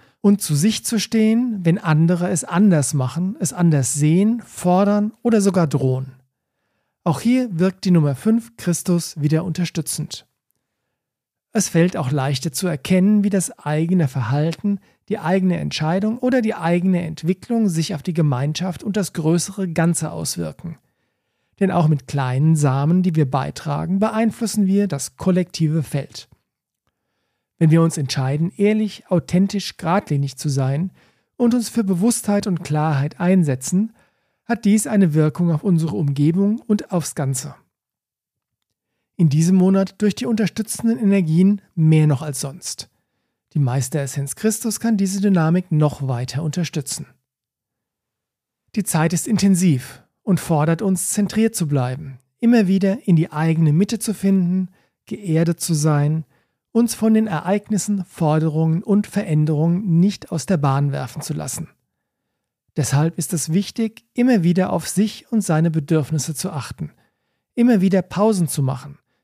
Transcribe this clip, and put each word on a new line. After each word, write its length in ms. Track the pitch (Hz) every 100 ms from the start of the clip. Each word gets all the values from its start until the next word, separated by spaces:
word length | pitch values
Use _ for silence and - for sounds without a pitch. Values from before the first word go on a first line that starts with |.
| _ _
und 220 | 202 202
zu 120 | - 147
sich 280 | 202 214
zu 160 | - 220
stehen, 600 | - 226 220 226 247 208
wenn 140 | 170 170
andere 520 | 170 151 165 175 175
es 140 | 180
anders 500 | - 170 208 165 135
machen, 440 | 143 127 160 185 285
es 140 | 294
anders 400 | - 175 147 127
sehen, 480 | 147 151 170 208 233
fordern 720 | - - 180 180 202 208 208 -
oder 180 | 240 220
sogar 280 | 196 185 160
drohen. 460 | 139 131 127 131 - _ _ _ _ _ _ _ _ 180
Auch 160 | 143
hier 260 | 226 254 247 165
wirkt 280 | 185 185 196
die 60 |
Nummer 240 | 175 147 135
fünf 420 | 214 233 226 -
Christus 600 | - 165 - 175 - -
wieder 260 | 147 156 180
unterstützend. 840 | 165 175 165 147 - - - - _ _ _ _ _ _ _ _ _ _ _ _
Es 180 | 220 -
fällt 260 | 165 180 -
auch 140 | 127
leichter 420 | 156 165 139 165
zu 160 | - 185
erkennen, 560 | 156 - 185 190 208
wie 60 | 202
das 300 | 190 - -
eigene 480 | 147 151 165 185 143
Verhalten, 720 | 131 113 139 160 160 208 202 - _ -
die 100 | 202
eigene 380 | 160 190 185 170
Entscheidung 600 | 147 - 156 185 208 233
oder 220 | 254 254
die 140 | 214 -
eigene 480 | 165 175 185 180
Entwicklung 640 | 170 156 156 190 - 233 214
sich 260 | 165 160
auf 80 | 170
die 120 | 190
Gemeinschaft 680 | 165 151 123 143 151 185 175
und 140 | 214 202
das 160 | 185
größere 560 | - 156 170 - 196 190
Ganze 440 | 160 165 170 151
auswirken. 640 | 165 160 - 165 - 170 160 _ _ _ _ _ _ _ _
Denn 100 | 190
auch 200 | 180 156
mit 180 | 147 -
kleinen 480 | 147 127 131 156 160
Samen, 480 | 147 131 147 180
die 120 | 180 160
wir 140 | 135
beitragen, 680 | 135 139 - 160 147 165 190
beeinflussen 680 | 220 220 226 - 226 214 190
wir 220 | 196 202
das 300 | 139 - -
kollektive 640 | 190 180 175 - 156 160
Feld. 460 | 143 143 135 - - _ _ _ _ _ _ _ _ _ _ _ _ _
Wenn 100 | 160
wir 140 | 165
uns 140 | 165 160
entscheiden, 540 | 135 - 131 147 170 -
ehrlich, 500 | 202 214 214 - -
authentisch, 680 | 175 - 180 196 202 - -
geradlinig 600 | 165 190 - 143 139 -
zu 120 | 151
sein 420 | 135 131 139 185 - _ _ _ -
und 160 | 240
uns 160 | 240 220
für 140 | 233
Bewusstheit 640 | 196 180 226 - - 202 208
und 160 | 170
Klarheit 560 | - 151 156 139 147 -
einsetzen, 720 | 180 190 151 131 - 180 220 - _ _ _ _ -
hat 200 | 214 277
dies 220 | 220 269
eine 260 | 214 185
Wirkung 380 | 151 151 151 170
auf 120 | 151
unsere 320 | 208 170 160 208
Umgebung 640 | 143 139 147 170 202 226
und 320 | - 208 -
aufs 220 | 180 -
Ganze. 420 | - 135 131 147 - _ _ _ _ _ _ _ _ _ _ _ _ _ _ _ -
In 140 | 165
diesem 260 | 147 165 190
Monat 460 | 185 190 190 -
durch 140 | 208 -
die 100 | 247
unterstützenden 720 | 226 196 - 214 - 226 247
Energien 640 | 208 196 160 160 190 202 - -
mehr 320 | 156 156 151
noch 140 | 131
als 180 | 151 139
sonst. 480 | 139 160 - - - _ _ _ _ _ _
Die 60 | 156
Meisteressenz 760 | 135 131 127 156 139 143 139 -
Christus 440 | 220 214 226 208
kann 180 | 226 214
diese 240 | 190 196
Dynamik 500 | 202 185 160 180 180
noch 360 | 151 151 - 135
weiter 340 | 120 127 135
unterstützen. 640 | 165 160 165 156 135 - - _ _ _ _ _ _ _ _ _ _ _ _ _ _ _ _ 214
Die 80 |
Zeit 300 | 196 160 160
ist 140 | 175 -
intensiv 760 | 214 202 185 185 131 - - _ _
und 160 | - 175
fordert 420 | - 160 156 165
uns, 300 | 202 185 -
zentriert 440 | - 202 214 220 226
zu 120 | 156
bleiben, 500 | 143 123 131 151 131 _ _
immer 280 | 233 240 190
wieder 400 | 190 196 220 -
in 80 | 165
die 160 | 160
eigene 400 | 151 165 160 160
Mitte 280 | 151 202 220
zu 160 | - 190
finden, 540 | 196 190 175 185 185 _ _ _ -
geerdet 560 | 214 190 160 165 170
zu 140 | - 156
sein, 500 | 156 147 147 160 - _ _ _ _
uns 240 | 226 233 -
von 180 | 220
den 140 | 220 220
Ereignissen, 760 | 156 175 202 - 214 - 202 175
Forderungen 760 | - 160 156 160 151 160 160
und 240 | - 202 -
Veränderungen 920 | 202 202 151 151 147 165 175 214 165
nicht 320 | 196 - -
aus 160 | 165 -
der 100 | 180
Bahn 340 | 143 135 143
werfen 300 | 135 139 -
zu 120 | -
lassen. 360 | 151 147 - - _ _ _ _ _ _ _ _ _ _ -
Deshalb 440 | 139 139 160 175
ist 120 | -
es 200 | 165 160
wichtig, 520 | 170 202 - 220 - _ -
immer 260 | 247 226
wieder 320 | 165 180 -
auf 140 | 170 -
sich 440 | - 214 - -
und 100 | 226
seine 280 | 185 156 170
Bedürfnisse 640 | 160 143 160 139 156 151
zu 160 | 151 185
achten, 420 | 156 - - - - _ _ _ _ _
immer 280 | - 240 220
wieder 200 | 190 185
Pausen 460 | 180 - 214 202 160
zu 160 | -
machen, 340 | 139 131 143 143 _ _